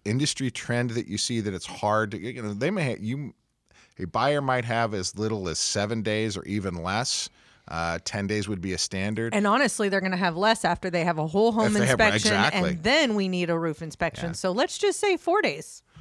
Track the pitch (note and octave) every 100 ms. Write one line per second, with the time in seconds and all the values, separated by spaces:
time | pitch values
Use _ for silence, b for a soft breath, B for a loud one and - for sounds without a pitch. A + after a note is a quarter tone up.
0 | G2+ B2 D3 - C3 - - A#2+ B2 A#2
1 | - G2+ - A#2 G#2 F#2 - - G#2 G#2+
2 | G#2+ G2+ G#2+ A#2+ G#2+ G2+ D3 G3+ C#3 G#2+
3 | G#2+ C3+ C3 - _ _ _ b b -
4 | F2+ A2+ C3+ D3 C3+ B2+ A#2 A2+ A2+ G#2
5 | F2+ G2 G#2+ G#2+ F2+ D#2 - G#2 G#2 A2+
6 | G#2+ G#2+ A2 G2 - G#2 F#2+ F2 E2+ G#2
7 | B2 - - b b b - E2+ E2+ E2+
8 | - G#2 G2 G#2+ G2 F#2+ F#2 F2+ - F#2+
9 | G2 A2 A#2 G#3 G3+ A#3+ B3+ - G3+ F#3+
10 | F#3+ F3+ F#3 E3 G#3+ A3+ E3+ E3+ F#3 E3+
11 | F3 D#3 D#3 F#3+ A3+ A3 A3 G#3 G3+ C3
12 | G#3+ G#3+ G#3+ G3+ D#3 F#3+ F3+ F3 G3 D4+
13 | C4+ G#3 F#3+ F3+ E3+ E3 E3 D3+ E3 -
14 | E3 - E3+ E3 F#3 G3 E4+ - G4+ -
15 | G#4 F4 - G4+ C4+ D3 - - _ b